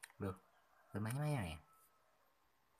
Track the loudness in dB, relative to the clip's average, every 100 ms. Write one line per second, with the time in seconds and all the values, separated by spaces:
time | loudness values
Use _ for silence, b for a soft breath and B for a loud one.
0 | -16 -4 -4 -4 -12 -20 _ -20 -6 -2
1 | 0 2 2 2 0 -4 -10 -20 -20 -20
2 | -20 _ -20 _ _ _ _